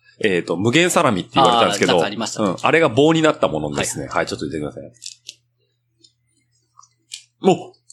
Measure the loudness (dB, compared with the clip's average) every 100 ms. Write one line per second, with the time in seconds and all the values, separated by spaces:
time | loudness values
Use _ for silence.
0 | _ _ 0 0 -2 -2 0 2 2 2
1 | 2 0 -2 2 4 4 2 2 2 2
2 | 0 -4 -8 -4 -4 0 0 2 2 2
3 | 2 4 2 2 -2 -2 -6 -6 -6 -8
4 | -6 -4 -4 -6 -8 -8 -10 -12 -20 _
5 | -20 -20 -20 -20 _ _ _ _ _ _
6 | _ _ _ _ _ _ _ _ _ _
7 | _ -20 _ _ 2 2 -2 _ _